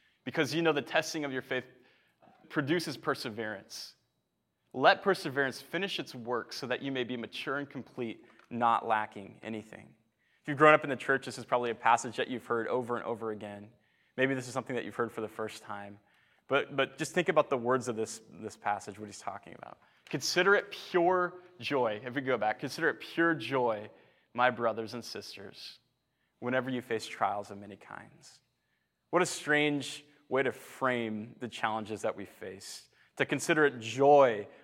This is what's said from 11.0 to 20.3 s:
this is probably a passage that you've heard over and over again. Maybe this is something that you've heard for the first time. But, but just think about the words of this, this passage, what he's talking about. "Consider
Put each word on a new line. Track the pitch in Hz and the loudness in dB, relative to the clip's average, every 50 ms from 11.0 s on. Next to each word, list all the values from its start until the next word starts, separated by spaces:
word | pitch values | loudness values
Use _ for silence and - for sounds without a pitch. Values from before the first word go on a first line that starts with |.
| - - 135 131 - | 0 2 2 2 0
this | 131 110 123 | -2 -10 -10
is | 117 | -4
probably | - 127 123 123 120 | 0 2 2 2 2
a | 113 | -2
passage | 113 - 117 120 117 - 127 110 | 2 4 6 6 6 4 0 -4
that | - 127 - | -4 -4 -4
you've | 127 113 - | -4 -6 -4
heard | - 120 117 110 - | -2 -2 0 0 0
over | 101 127 123 117 120 | 0 -2 -2 -2 -4
and | 113 - | -6 -4
over | - 117 107 117 110 | -6 -6 -6 -6 -6
again. | 107 104 107 104 101 101 104 107 - _ _ _ _ _ _ _ _ | -6 -6 -8 -12 -12 -12 -14 -18 -20 _ _ _ _ _ _ _ _
Maybe | - 131 135 135 | 0 0 2 0
this | 131 123 123 | 0 -4 -6
is | 117 | -6
something | 131 117 - 131 | -6 -6 -4 -4
that | 120 - | -4 -4
you've | 98 104 | -4 -4
heard | - 120 110 - | -4 -4 -4 -4
for | - | -6
the | 110 104 | -8 -8
first | - - 110 107 - - - | -6 -6 -8 -8 -8 -12 -14
time. | - 104 101 101 101 104 101 _ _ _ _ _ _ _ _ _ - | -14 -12 -12 -12 -14 -16 -20 _ _ _ _ _ _ _ _ _ 0
But, | 131 139 - - 143 | 0 0 0 0 -2
but | 135 135 131 - - | -2 -2 -2 -2 -6
just | 156 - - | -8 -4 -2
think | 185 170 - | -2 0 2
about | 175 151 147 - | 4 2 2 2
the | 139 | 2
words | 123 117 123 127 131 113 127 | -2 0 2 0 0 0 -2
of | 113 | -4
this, | 107 110 - - - - - - 87 110 | -4 -4 -6 -8 -12 -18 -20 -18 -14 -14
this | 104 - | -14 -12
passage, | - - 107 104 98 - - 98 101 | -8 -6 -4 -4 -4 -6 -12 -14 -14
what | 107 | -14
he's | 101 98 - | -14 -14 -12
talking | - - 95 104 - - - | -12 -10 -10 -12 -12 -18 -20
about. | - - - - - _ _ _ _ _ - | -18 -18 -20 -20 -20 _ _ _ _ _ -8
"Consider | - 147 - - | -8 -6 -4 -2